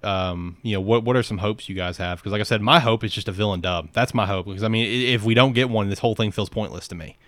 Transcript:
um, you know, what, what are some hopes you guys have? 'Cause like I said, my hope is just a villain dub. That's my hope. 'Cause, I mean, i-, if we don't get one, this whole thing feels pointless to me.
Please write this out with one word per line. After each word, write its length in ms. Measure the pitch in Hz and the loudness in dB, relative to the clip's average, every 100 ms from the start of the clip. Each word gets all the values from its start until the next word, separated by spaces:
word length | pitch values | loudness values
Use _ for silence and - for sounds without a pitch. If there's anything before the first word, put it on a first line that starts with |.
| 104 | -4
um, 520 | 95 92 87 90 87 | -2 -2 -4 -8 -8
you 120 | 113 | -4
know, 80 | 98 | -2
what, 220 | 98 117 | 2 2
what 120 | 113 127 | 4 0
are 60 | |
some 160 | 113 101 | 0 -2
hopes 280 | 104 110 - | -2 -4 -8
you 80 | 92 | -6
guys 220 | 90 87 | -6 -4
have? 260 | 90 90 | -6 -6
'Cause 80 | 101 | -4
like 80 | 104 | -2
I 60 | 104 | 0
said, 160 | 113 | 0
my 180 | 107 165 | 4 4
hope 240 | 120 113 | 6 0
is 80 | 113 | -2
just 140 | - 107 | -6 -6
a 60 | |
villain 260 | 95 107 90 | -2 0 0
dub. 280 | 90 87 80 | -2 -4 -2
That's 220 | 113 127 | 0 0
my 120 | 123 98 | 0 0
hope. 200 | 95 98 | -2 -4
'Cause, 180 | 95 | -4
I 60 | 110 | 0
mean, 160 | 113 113 | 0 0
i-, 280 | 123 123 | 0 0
if 100 | 120 | 2
we 100 | 110 | 4
don't 200 | 113 135 | 6 6
get 160 | 120 127 | 4 2
one, 200 | 110 101 | 2 0
this 100 | 98 | 0
whole 160 | 117 110 | 0 0
thing 160 | 107 | -2
feels 180 | 104 98 | -2 -4
pointless 380 | 113 104 87 - | -4 -6 -8 -12
to 60 | 85 | -12
me. 220 | 76 - | -14 -18